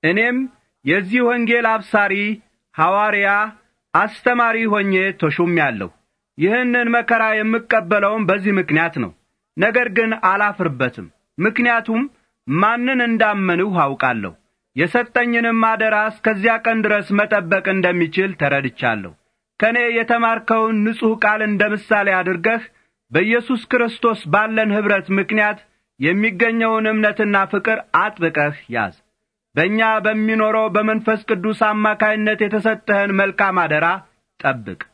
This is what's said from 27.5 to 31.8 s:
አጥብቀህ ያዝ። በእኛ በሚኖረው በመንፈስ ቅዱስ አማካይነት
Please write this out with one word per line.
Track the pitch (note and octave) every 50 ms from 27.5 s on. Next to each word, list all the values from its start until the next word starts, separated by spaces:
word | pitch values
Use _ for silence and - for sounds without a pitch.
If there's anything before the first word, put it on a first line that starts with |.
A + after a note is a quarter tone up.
| - G3+ F#3+ A3 A3 A3 - _ -
አጥብቀህ | D#3 F#3 G#3+ G#3+ - E3+ E3 D#3 D3+ D3 D3 D3 D3 - -
ያዝ። | A#2 A#2+ A2 F#2+ F2 _ _ _ _ _ _ _ _ _ _ _ _
በእኛ | C#3+ D#3+ F#3 G#3+ A3 A3+ A3+ A3 G#3+
በሚኖረው | F#3+ G#3+ A3 G#3+ G#3+ A3 A3 A3 A3 G#3+ G#3+ A3 A3 A3
በመንፈስ | F3+ G#3 G#3+ A3 A3 A3 A3 A3 A3 G#3+ G#3+
ቅዱስ | - A3+ F#3 F3 A3 G#3+ - A#3
አማካይነት | G#3+ G#3+ G#3+